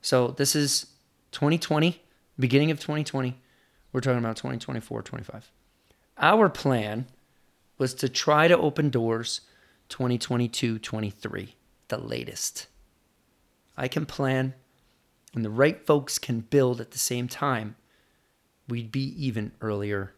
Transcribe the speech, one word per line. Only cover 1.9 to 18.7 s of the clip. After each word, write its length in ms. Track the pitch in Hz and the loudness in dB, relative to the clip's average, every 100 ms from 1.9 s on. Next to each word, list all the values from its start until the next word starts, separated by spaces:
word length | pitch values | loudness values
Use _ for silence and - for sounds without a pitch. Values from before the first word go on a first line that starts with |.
| 170 _ _ _ - | 0 _ _ _ -2
beginning 320 | 131 135 151 | 4 4 4
of 100 | 147 | 0
twenty 240 | - 151 | -4 -4
twenty. 340 | 147 139 127 127 _ _ _ _ _ | -2 -2 -4 -6 _ _ _ _ _
We're 80 | 131 | -2
talking 180 | 131 123 | 0 0
about 180 | 117 110 | 0 -4
twenty 220 | 131 123 | -6 -6
twenty-four 440 | - 123 - 117 | -6 -8 -6 -10
twenty-five. 480 | 110 - 98 107 - _ _ _ _ _ _ - | -8 -12 -12 -16 -18 _ _ _ _ _ _ 2
Our 320 | 151 214 202 | 4 6 6
plan 580 | - 143 123 107 110 131 _ _ _ _ _ _ _ | 4 0 2 0 -4 -8 _ _ _ _ _ _ _
was 160 | 131 | -4
to 140 | 127 131 | -2 -4
try 400 | 135 - 151 165 | -2 4 6 8
to 80 | 175 | 6
open 320 | 156 147 151 | 4 2 0
doors 540 | 123 113 113 117 - _ _ _ _ _ | 2 0 -2 -4 -10 _ _ _ _ _
twenty 260 | - 127 123 | -4 -2 -2
twenty-two 640 | - 123 120 - 120 110 | 0 0 0 0 -2 -2
twenty-three, 760 | 110 110 107 - - - 95 _ _ _ _ | -4 -6 -6 -6 -10 -8 -10 _ _ _ _
the 100 | 110 | -8
latest. 680 | - - 60 - - - - _ _ _ _ _ _ _ _ _ _ - | -6 -6 -6 -8 -8 -8 -16 _ _ _ _ _ _ _ _ _ _ -8
I 60 | 127 | -4
can 200 | 156 151 | -4 -6
plan, 480 | - 135 131 131 131 _ _ _ _ _ _ _ | -2 0 0 -2 -4 _ _ _ _ _ _ _
and 100 | 117 | -6
the 60 | 110 | -4
right 360 | 110 143 - - | 4 4 2 2
folks 320 | 147 135 - | 2 2 -6
can 220 | - 117 | -2 -4
build 400 | 110 143 127 120 | 2 4 4 2
at 100 | 113 | -6
the 80 | - | -6
same 300 | - 123 123 | -4 -2 -4
time, 480 | - 143 123 107 - _ _ _ _ _ _ _ _ | -2 -2 -2 -4 -12 _ _ _ _ _ _ _ _
we'd 240 | - | -8